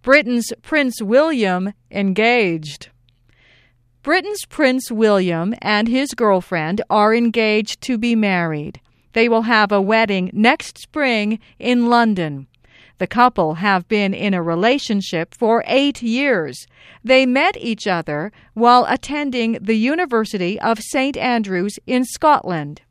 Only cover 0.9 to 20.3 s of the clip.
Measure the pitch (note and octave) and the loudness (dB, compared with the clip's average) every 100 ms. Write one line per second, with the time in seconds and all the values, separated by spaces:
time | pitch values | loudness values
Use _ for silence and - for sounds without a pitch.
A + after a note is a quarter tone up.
0.9 | - G3+ B3 D#4+ C#4 G3 F#3 F#3+ - _ | -4 2 4 4 0 0 0 -4 -8 _
1.9 | - G3 F#3 A3+ A#3+ F#3+ E3 D3+ C#3+ - | -2 -2 2 2 2 0 -2 -8 -16 -20
2.9 | _ _ _ _ _ _ _ _ _ _ | _ _ _ _ _ _ _ _ _ _
3.9 | _ C#4 F4+ F#4 G#4 - - C4+ C4 - | _ -2 -2 -2 -10 -10 0 2 2 -4
4.9 | A3 A3 G3+ F3+ E3 F3+ A#3+ - G#3 A#3 | 0 2 4 0 -2 -4 -4 -2 0 0
5.9 | B3+ C#4 - A3 F#3+ - F3 D#3 G3+ - | 0 -2 0 2 2 0 -4 -2 -4 0
6.9 | G#3 G#3 A3+ A#3 A3+ A3 G#3+ G#3+ - - | 2 4 2 2 2 2 0 -2 -8 -4
7.9 | A#3 A#3+ A3+ G#3 F3+ E3+ D3+ D3 - _ | -2 0 0 0 0 -2 -4 -8 -14 _
8.9 | _ _ A3+ A#3+ A3+ A3 A3+ G#3 G#3 G3 | _ _ 0 2 2 2 2 2 2 2
9.9 | A3 A3 G3 F3+ G3+ A3+ D#4 - - - | 2 2 -2 -2 2 2 2 -6 -18 -10
10.9 | D#4 C4+ A3+ G#3 A3 _ _ A#3+ B3 A#3 | -4 0 0 -2 -6 _ _ -2 0 4
11.9 | A#3+ A3+ F#3+ D#3+ C#3 C#3 _ _ _ _ | 4 2 0 -4 -8 -14 _ _ _ _
12.9 | _ F#3 A#3 B3 B3 D#3+ D#3+ G3+ F#3+ F3 | _ -4 2 2 2 -2 0 0 0 0
13.9 | G#3 G3 G3 G3+ F#3 E3+ E3 A3 C#4 - | -2 -2 -2 -2 -2 -2 0 2 0 0
14.9 | G3+ F#3+ E3+ E3 - A3 A3+ - B3+ C#4+ | -4 -2 -6 -6 -2 2 2 2 0 0
15.9 | - A#3 A#3+ C#4+ G#3+ D3 B2+ - _ - | -2 -4 -2 0 0 -2 -10 -18 _ -20
16.9 | - A3 C4 C4 C4 E4+ G4+ A#3+ A3 G#3 | -14 2 4 4 2 0 -2 -6 -6 -2
17.9 | F3 D#3 D3 G3 _ _ - A#3+ B3 - | -4 -2 -6 -6 _ _ 0 4 4 4
18.9 | - - D4 C#4+ B3 A3+ A3+ F#3+ A3 A#3+ | -4 -4 -6 -4 -2 -2 -4 -2 0 0
19.9 | D#4+ F4 A#3 G#3+ | -2 -2 -2 -2